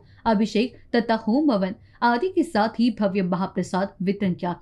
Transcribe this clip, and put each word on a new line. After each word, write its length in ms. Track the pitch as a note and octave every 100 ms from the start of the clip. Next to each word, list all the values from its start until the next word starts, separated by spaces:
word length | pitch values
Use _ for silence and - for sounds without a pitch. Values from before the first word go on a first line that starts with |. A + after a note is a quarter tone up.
| - - A3+
अभिषेक 520 | G3+ A3 G#3 B3 - - A#3+
तथा 200 | A#3 A3
होम 340 | A3 C4 D#4
हवन 240 | G3+ F#3 - - -
आदि 260 | A#3 A#3+ F#4+
के 140 | F4
साथ 360 | - G#3 A3 A3+
ही 100 | A#3+ G#3+
भव्य 220 | G3+ G3
महाप्रसाद 720 | F3+ F3+ F#3+ F#3+ F3+ F#3 G3 -
वितरण 320 | F#3 G3 G3
किया 220 | E3+ F3 E3+